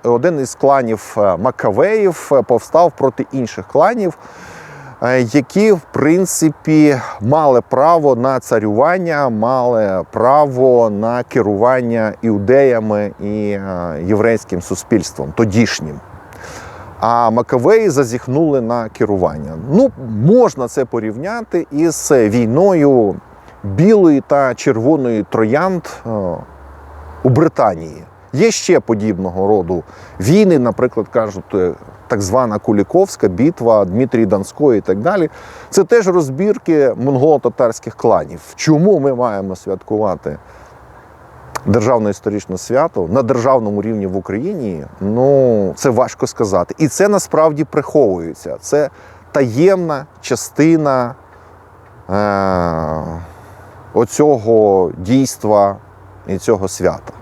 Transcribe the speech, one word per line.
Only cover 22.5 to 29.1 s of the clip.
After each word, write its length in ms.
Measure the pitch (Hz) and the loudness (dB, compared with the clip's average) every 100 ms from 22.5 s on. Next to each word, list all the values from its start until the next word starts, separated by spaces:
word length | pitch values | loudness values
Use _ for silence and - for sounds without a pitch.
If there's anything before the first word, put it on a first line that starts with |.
| 127 202 175 143 131 104 92 - - - - | 2 2 4 4 4 2 -2 -14 -20 -20 -14
білої 600 | 101 98 180 220 175 143 - | -8 0 4 6 6 4 2
та 280 | 143 135 | 0 0
червоної 720 | 120 - 113 120 156 127 113 98 | -2 -2 0 2 0 0 -2 -2
троянд, 520 | 113 110 135 185 180 - - 117 | 0 0 0 -2 -4 -8 -14 -8
е, 20 | 110 92 82 - - - - - - - - | -6 -6 -8 -10 -20 -20 -20 -20 -20 -20 -2
у 60 | 131 | 0
Британії. 760 | 127 165 - 113 85 80 78 82 - - | 2 2 2 0 0 -10 -16 -20 -20 -12
Є 180 | 127 226 | 0 0
ще 300 | - - 165 | 0 0 0
подібного 680 | - 110 107 | 2 -2 -2